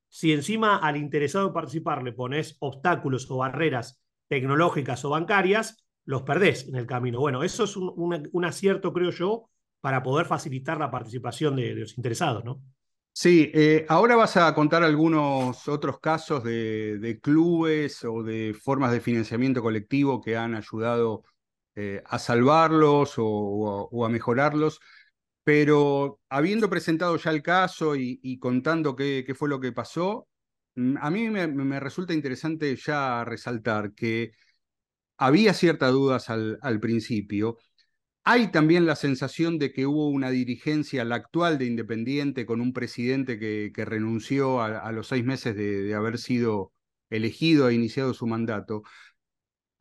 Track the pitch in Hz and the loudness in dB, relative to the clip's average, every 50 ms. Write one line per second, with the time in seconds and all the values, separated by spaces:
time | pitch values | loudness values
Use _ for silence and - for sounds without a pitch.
0 | _ _ - - - 160 151 147 143 - 214 220 220 214 202 160 160 151 147 147 | _ _ -8 -2 2 2 2 2 0 -2 -2 2 2 2 2 2 2 0 -2 -2
1 | 147 147 147 147 147 139 143 196 196 190 151 170 151 135 - 160 160 165 151 139 | -4 -4 -2 -2 -2 0 0 0 -2 -2 -2 -4 -6 -6 -6 -6 -4 -4 -4 -4
2 | 127 127 113 117 123 123 139 151 156 - - _ 156 139 123 - - 180 170 - | -4 -6 -8 -6 -6 -4 -4 -4 -4 -6 -8 _ -8 -8 -6 -2 0 0 0 0
3 | 151 143 131 123 131 - 135 127 127 131 127 143 165 156 131 120 107 - - _ | 0 -2 -4 -4 -4 -6 -4 -4 -4 -4 -2 -2 0 0 0 -2 -4 -8 -12 _
4 | _ _ _ _ _ - 147 135 127 135 139 151 170 170 170 160 127 139 127 - | _ _ _ _ _ -4 -4 -2 0 0 2 2 2 2 2 0 -4 -4 -6 -6
5 | - 139 147 156 170 165 214 196 180 185 202 220 226 - - _ _ _ _ _ | -4 -2 -2 -2 0 2 2 2 4 4 2 2 0 -4 -10 _ _ _ _ _
6 | _ - 135 127 135 - 160 175 196 170 131 - - - 131 127 117 107 127 123 | _ -6 -4 -4 -2 0 2 4 4 4 2 0 -4 -8 -8 -8 -6 -6 -4 -4
7 | 123 123 117 117 143 147 127 127 151 190 - - 214 202 - 196 185 180 - 175 | -4 -4 -2 0 0 0 0 -2 -2 -4 -2 -2 -4 -4 -4 -6 -8 -6 -6 -6
8 | 170 170 175 160 147 - - 175 180 165 - - 190 196 190 190 - 175 139 175 | -4 -4 -4 -6 -6 -6 -4 -2 -2 -4 -2 0 0 0 2 0 -2 -4 -2 -2
9 | 180 175 - - 170 196 220 226 - _ _ _ _ _ _ _ - 135 135 131 | -2 -2 -2 -2 -2 -2 -2 -4 -6 _ _ _ _ _ _ _ -4 -2 -2 -2
10 | 127 127 135 156 175 - 175 156 - 156 135 131 131 156 165 151 151 131 131 123 | 0 0 0 0 0 0 -2 -4 -4 -6 -8 -8 -6 -6 -4 -4 -4 -4 -4 -6
11 | 117 113 113 123 - 120 117 - 156 147 135 131 120 110 110 110 110 - - 123 | -8 -8 -10 -8 -8 -8 -4 -2 0 0 0 0 -2 -4 -6 -8 -10 -10 -10 -8
12 | 117 123 113 - 180 151 113 101 - 120 - - - - _ _ _ _ _ _ | -6 -4 -2 -2 -2 -2 -2 -2 -6 -8 -12 -12 -16 -20 _ _ _ _ _ _
13 | _ _ - - - 180 180 165 147 - - 156 151 151 156 156 156 - 160 170 | _ _ -4 2 6 8 8 8 6 6 6 6 6 6 6 4 4 4 4 6
14 | 214 240 240 226 220 - - 190 170 156 147 151 151 151 160 170 170 160 151 147 | 6 6 6 6 6 6 6 6 6 6 6 4 4 4 4 4 4 4 4 4
15 | 160 165 165 156 147 139 139 135 127 127 120 - - - 147 139 - 139 123 - | 4 4 4 2 2 2 0 0 0 -2 -4 -6 -6 -6 -4 -4 -4 -6 -6 -4
16 | - 156 160 156 - - 156 135 110 117 117 117 113 110 110 107 110 107 107 101 | -2 -2 -2 -2 -2 -4 -4 -2 -2 -4 -4 -4 -4 -4 -4 -4 -4 -6 -6 -6
17 | 110 117 113 - - 139 147 160 165 175 175 165 165 160 156 151 147 139 - - | -6 -6 -8 -4 0 2 4 4 4 4 2 2 2 2 0 0 -2 -4 -6 -8
18 | - 117 113 113 110 110 110 110 110 110 104 - - 139 135 135 139 120 120 117 | -8 -6 -6 -6 -6 -6 -4 -4 -4 -6 -6 -6 -4 -2 0 0 2 2 0 0
19 | - 120 117 113 107 - 113 117 127 135 127 123 110 113 110 110 104 - 139 139 | 0 0 0 0 -2 -2 -2 0 0 0 0 0 0 -2 -2 -4 -4 -2 0 0
20 | 143 139 131 110 - 113 113 113 113 117 113 107 101 - - 110 110 117 120 117 | 2 2 0 -2 -4 -4 -4 -4 -4 -4 -6 -8 -8 -8 -6 -4 -2 0 0 2
21 | 117 113 107 98 - _ _ _ _ _ _ _ _ _ _ 104 101 101 98 98 | 0 0 -2 -6 -10 _ _ _ _ _ _ _ _ _ _ -10 -8 -8 -8 -10
22 | - - 127 123 - - 120 120 123 135 151 165 165 160 160 156 156 147 147 147 | -8 -8 -8 -6 -2 2 2 4 6 6 6 6 6 6 6 6 6 6 6 4
23 | 143 - - - 113 110 107 104 104 101 101 104 107 104 101 101 104 - 117 117 | 2 0 -2 -2 -2 -2 -2 -2 -4 -4 -4 -2 -2 -4 -4 -6 -8 -6 -4 -2
24 | 117 110 117 113 - 123 117 127 143 151 151 151 151 156 - - _ _ - - | -2 -2 -2 -2 -2 0 0 2 2 2 2 0 0 -2 -2 -6 _ _ -20 -20
25 | _ _ _ _ _ _ _ _ _ 151 147 147 151 147 151 147 147 143 139 139 | _ _ _ _ _ _ _ _ _ 4 4 4 6 6 6 4 4 2 2 0
26 | 139 139 131 _ _ - 135 139 156 185 208 226 214 190 180 170 - 175 165 156 | -2 -4 -6 _ _ -6 -2 0 0 0 0 0 0 0 -2 -2 -2 -2 -2 0
27 | 180 175 170 147 - 165 160 151 147 170 175 185 185 180 - - 165 156 147 139 | 0 0 -2 -2 -2 -2 -2 -2 0 0 2 2 2 0 -2 -2 -2 -2 0 -2
28 | 127 123 127 - - 131 127 127 - 127 123 127 127 156 165 165 156 147 127 123 | -2 -6 -8 -8 -10 -10 -8 -6 -2 0 0 0 2 0 0 0 0 -2 -2 -2
29 | 139 143 139 135 131 135 135 - 151 143 143 131 127 127 117 123 113 - - 160 | -2 -2 -2 -4 -4 -6 -6 -4 -4 -4 -4 -4 -6 -6 -6 -8 -8 -6 -4 -4
30 | 175 196 214 269 - _ _ _ _ _ _ _ _ _ _ 127 123 127 139 - | -2 -2 -4 -6 -10 _ _ _ _ _ _ _ _ _ _ -2 -2 0 0 -2
31 | 139 147 175 214 233 220 214 196 175 160 139 139 135 135 139 139 135 135 - - | -2 -2 -2 -2 -2 -2 -2 -2 -2 -2 -2 -2 -2 -2 -2 -4 -6 -6 -6 -6
32 | 185 180 170 156 143 135 127 - - 160 165 160 156 143 127 - - - 151 147 | -4 -2 -2 -2 -2 -4 -4 -4 -4 -4 -4 -2 -2 -2 -4 -4 -4 -4 -2 -2
33 | 135 131 123 117 117 113 117 110 - 123 120 113 107 120 110 107 104 101 104 - | -2 -2 -2 -4 -4 -6 -8 -8 -6 -6 -6 -4 -2 0 0 0 -2 -4 -6 -4
34 | 120 117 113 113 117 113 - _ _ _ _ _ _ _ _ _ _ _ _ _ | -4 -2 -2 -2 -4 -6 -10 _ _ _ _ _ _ _ _ _ _ _ _ _
35 | _ _ _ - 139 131 143 196 220 208 175 - - 170 156 147 139 127 127 135 | _ _ _ 0 4 6 6 8 6 6 4 4 4 4 4 4 2 4 4 4
36 | 139 135 131 120 - - 113 113 110 110 107 - - 139 113 104 120 113 113 113 | 4 4 2 0 -2 -4 -4 -4 -4 -4 -6 -4 -4 -2 -2 -2 0 0 -2 -2
37 | 110 - 123 104 101 - 104 101 107 113 113 - _ _ _ _ _ _ _ _ | -2 -2 -4 -6 -4 -4 -2 -2 -2 -2 -4 -8 _ _ _ _ _ _ _ _
38 | _ _ _ _ - 190 233 247 226 180 - 160 151 156 170 175 170 165 147 - | _ _ _ _ 2 4 4 4 4 2 4 4 6 6 6 6 4 2 2 0
39 | - 143 135 127 143 131 - - 165 170 170 160 143 131 - 131 131 139 147 151 | -2 -2 -2 -2 -4 -6 -4 -2 -2 -2 0 -2 -2 -4 -2 -2 -2 0 0 0
40 | 151 147 143 139 131 127 131 127 127 117 120 - - 147 151 151 147 - - 131 | 0 0 0 -2 -2 0 0 -2 -2 -2 -4 -6 -4 -2 -2 -2 -2 -4 -4 -4
41 | 117 117 117 117 117 _ - 165 175 170 160 135 127 120 117 113 110 104 113 110 | -2 -2 -4 -4 -6 _ -2 0 0 2 0 0 -2 -2 -4 -4 -4 -6 -6 -6
42 | 113 127 139 147 143 143 131 131 113 104 117 117 120 127 123 123 120 113 - - | -4 -4 -2 -2 -2 -2 -4 -4 -4 -4 -2 -2 -2 -2 -4 -4 -6 -8 -6 -4
43 | 120 123 131 135 135 131 120 104 110 107 107 107 104 101 101 - 110 - 113 110 | -2 0 0 0 -2 -4 -6 -6 -4 -4 -4 -4 -6 -6 -6 -8 -6 -4 -4 -2
44 | 110 113 113 110 107 - 135 139 135 131 131 123 113 107 110 110 - 110 113 110 | -2 -2 -4 -4 -4 -2 0 0 0 0 0 0 -2 -2 -4 -6 -8 -8 -8 -8
45 | 104 - 131 127 117 131 135 131 - 127 104 104 104 104 101 98 98 104 107 104 | -6 -4 -2 -2 0 -2 -2 -2 -4 -4 -4 -2 -2 -2 -2 -2 -2 -2 -2 -2
46 | 107 113 113 113 - - 127 120 117 113 107 101 95 - _ _ _ _ _ _ | -2 -2 -4 -6 -4 -2 0 0 0 0 0 -2 -4 -8 _ _ _ _ _ _
47 | _ - 113 110 110 113 110 - 160 165 165 147 135 123 120 117 117 110 - 135 | _ -8 -4 -4 -4 -4 -2 0 2 4 6 6 6 4 4 2 0 0 -2 -2
48 | 135 131 110 - 127 113 113 113 117 113 110 101 90 - 110 107 107 - - - | -2 -2 -4 -4 -4 -4 -4 -4 -4 -4 -4 -6 -6 -8 -10 -10 -10 -14 -20 -20
49 | - - _ _ _ _ _ _ _ _ _ _ _ _ _ - | -20 -20 _ _ _ _ _ _ _ _ _ _ _ _ _ 2